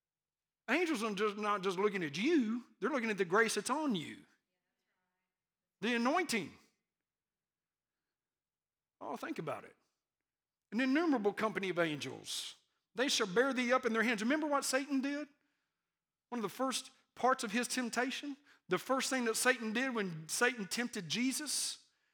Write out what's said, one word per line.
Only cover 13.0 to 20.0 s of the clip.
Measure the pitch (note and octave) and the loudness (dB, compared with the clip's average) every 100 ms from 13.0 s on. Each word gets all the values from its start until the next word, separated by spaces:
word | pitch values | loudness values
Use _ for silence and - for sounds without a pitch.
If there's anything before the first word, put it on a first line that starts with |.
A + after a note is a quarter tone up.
| C4+ | 0
shall | - G#3+ | 2 2
bear | F#3 C4+ | 4 4
thee | B3+ A#3+ | 2 2
up | B3+ B3+ | 2 2
in | |
their | A3+ | 2
hands. | A3 A3+ | 2 2
Remember | A#3 D#4 D4+ | 2 2 2
what | C#4+ | 0
Satan | - C4 C#4 C#4 | 0 0 0 0
did? | C4+ C#4+ D4 _ _ _ _ _ _ _ _ _ - | 0 -4 -8 _ _ _ _ _ _ _ _ _ -10
One | A#3+ | -4
of | |
the | G3+ | -4
first | - C4 A#3+ - _ _ | -2 -2 -2 -6 _ _
parts | - B3 B3+ | 0 2 2
of | A3+ | 0
his | G#3+ B3 | -2 -2
temptation? | - A#3 A#3 C4 - C#4+ C4+ _ _ - | -2 -2 -2 -2 -4 -8 -10 _ _ -4
The | F3+ | -2
first | - C4 - | 0 -2 0
thing | C4 A#3 | 0 0
that | A3 | 2
Satan | B3 B3 A3 | 2 2 0
did | A3 C4+ | 0 0
when | A#3 | 0